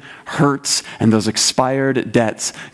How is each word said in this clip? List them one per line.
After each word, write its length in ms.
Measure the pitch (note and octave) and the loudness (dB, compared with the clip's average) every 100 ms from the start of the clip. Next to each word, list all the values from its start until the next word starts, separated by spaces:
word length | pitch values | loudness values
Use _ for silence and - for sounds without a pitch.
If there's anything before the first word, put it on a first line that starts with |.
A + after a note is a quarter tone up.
| - - - | -14 -20 -8
hurts 580 | - C#3+ C#3 - - - - | 0 2 2 -2 -4 -6 0
and 120 | A2 | 2
those 160 | A2 G#2 | 4 2
expired 840 | G#2+ - - B2+ C3+ C3+ C3 - | -2 -2 0 0 0 0 -2 0
debts. 420 | A#2 A2+ - - - - | 0 0 -2 -8 -10 -8